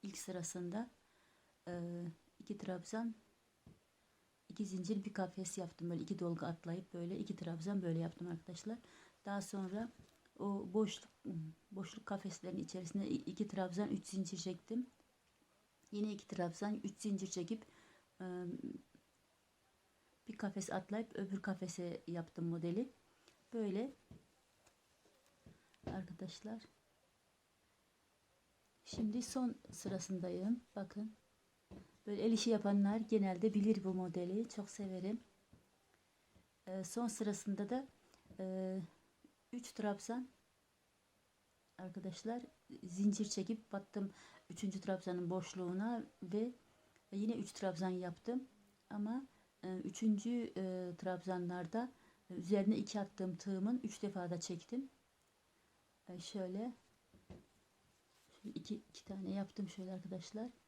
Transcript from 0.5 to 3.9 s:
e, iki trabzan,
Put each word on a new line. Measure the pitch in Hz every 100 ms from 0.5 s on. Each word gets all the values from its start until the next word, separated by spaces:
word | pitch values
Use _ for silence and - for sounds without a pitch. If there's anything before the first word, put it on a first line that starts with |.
| 180 175 196 240 - _ _ - _ _ _ -
e, | 175 170 175 170 165 - _
iki | - 208
trabzan, | 196 180 175 220 233 220 - _ _ _ - - _